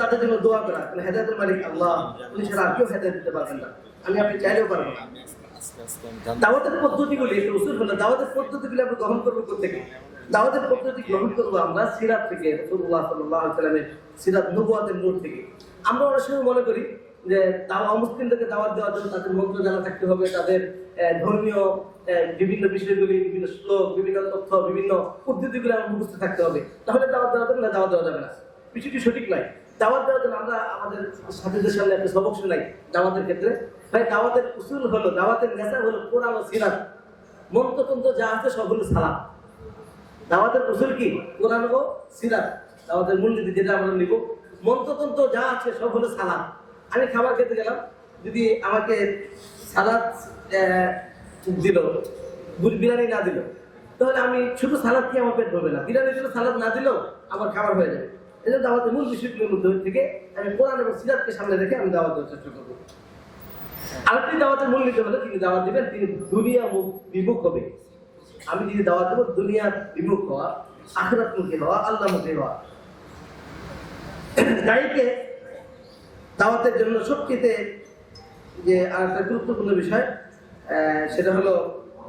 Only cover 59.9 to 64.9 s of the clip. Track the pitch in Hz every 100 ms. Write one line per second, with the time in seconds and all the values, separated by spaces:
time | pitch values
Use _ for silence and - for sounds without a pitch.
59.9 | 254 294 - - 196 202 208 269 262 220
60.9 | - 240 302 - 208 202 190 190 254 190
61.9 | 175 160 147 143 143 147 135 123 123 -
62.9 | - - - - - - - - - -
63.9 | 131 - 254 254 320 277 277 262 262 247